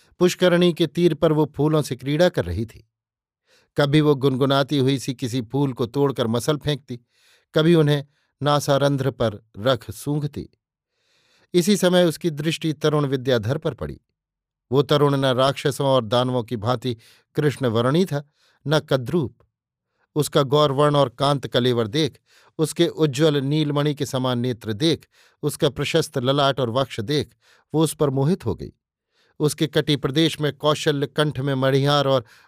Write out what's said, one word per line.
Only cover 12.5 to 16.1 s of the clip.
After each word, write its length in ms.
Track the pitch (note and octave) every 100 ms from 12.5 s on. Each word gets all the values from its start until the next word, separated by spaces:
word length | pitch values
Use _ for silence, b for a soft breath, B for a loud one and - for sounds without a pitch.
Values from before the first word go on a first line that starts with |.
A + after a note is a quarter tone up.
| D3+ D#3+
तरुण 320 | D3 D#3 D3+ C#3+
विद्याधर 520 | C3+ B2+ A#2+ G#2+ D3
पर 160 | D#3
पड़ी। 280 | A#2+ D2 - _ _ _ _ _ _ -
वो 100 | B2+
तरुण 340 | C#3 D3 C#3+ C#3
न 100 | C3+
राक्षसों 640 | B2 C3+ C#3 D3+ B2+ C#3
और 180 | C3
दानवों 380 | A2